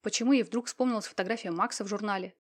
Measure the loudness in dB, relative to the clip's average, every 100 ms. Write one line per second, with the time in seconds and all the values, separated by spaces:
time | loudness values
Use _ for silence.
0 | -2 0 4 4 4 -2 -4 0 0 0
1 | -2 -4 -2 -2 -2 0 0 0 -4 -2
2 | -2 -2 -4 _